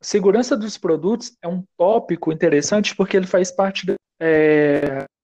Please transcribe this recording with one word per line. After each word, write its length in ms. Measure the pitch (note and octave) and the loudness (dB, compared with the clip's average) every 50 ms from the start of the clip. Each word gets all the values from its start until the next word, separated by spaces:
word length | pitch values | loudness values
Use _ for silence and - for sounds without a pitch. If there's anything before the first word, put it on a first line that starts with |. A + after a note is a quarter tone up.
A 40 | - | -8
segurança 520 | - - G#3 F#3 G3 F#3+ A#3 B3 B3 C#4+ | -2 -2 0 2 4 2 2 2 0 -2
dos 220 | G#3+ G#3+ G#3+ - - | -2 -4 -6 -8 -6
produtos 580 | - F3 D#3+ D3 D#3 G3 A#3 A#3 - - _ _ | -2 -2 -2 0 0 -2 -2 -4 -6 -10 _ _
é 60 | - E3+ | -10 -8
um 160 | F3+ F#3 F#3 _ _ | -8 -8 -10 _ _
tópico 560 | - F3 F#3+ A3+ A#3 - - F3 E3 - D#3+ | 0 0 2 2 0 -2 -4 -6 -4 -4 -4
interessante 640 | D#3+ D#3 - E3 D3 C#3+ D3 - G3+ G#3+ G#3 - - | -2 0 0 2 2 2 0 0 0 0 0 -2 -2
porque 220 | - G3 - - | -2 -2 0 0
ele 100 | F#3+ F#3 | 0 0
faz 240 | F#3 - F#3 F#3 F#3 | 0 0 0 0 0
parte 360 | - - G3 G3 F#3+ - - | 0 -2 -2 -2 -2 -6 -6
da, 80 | F3+ G3+ - _ _ _ - | -6 -6 -6 _ _ _ -4
é, 840 | E3 D#3+ D#3+ D#3 D#3 D#3 D3+ D3+ D3 D3 C#3+ D3+ D3 C#3+ C#3 C#3 - - _ _ | 0 2 2 4 4 4 4 4 4 2 2 0 0 -2 -6 -6 -10 -12 _ _